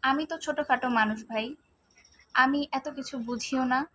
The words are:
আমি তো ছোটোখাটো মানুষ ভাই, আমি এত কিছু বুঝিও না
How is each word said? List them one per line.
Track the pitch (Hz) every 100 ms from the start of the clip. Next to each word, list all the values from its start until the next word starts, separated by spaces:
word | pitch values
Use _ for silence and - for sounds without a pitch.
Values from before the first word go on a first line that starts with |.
আমি | 269 285 311
তো | 330
ছোটোখাটো | 311 294 294 247 254
মানুষ | 233 214 214
ভাই, | - 226 233 294 _ _ _ _ _ _ _
আমি | - 262 285 285
এত | 269 302
কিছু | 285 262 269
বুঝিও | 233 240 - 262
না | 254 254 302